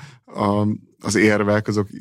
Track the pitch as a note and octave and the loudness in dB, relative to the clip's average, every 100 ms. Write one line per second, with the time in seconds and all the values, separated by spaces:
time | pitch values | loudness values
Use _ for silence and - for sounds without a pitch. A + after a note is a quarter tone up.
0 | - - - - G2+ G#2 G#2+ - - _ | -8 -20 -14 -4 0 0 0 -4 -10 _
1 | - G2+ G#2+ G#2 G#2 G#2 G#2 G#2 G2 - | -4 2 4 2 2 0 0 -4 -4 -8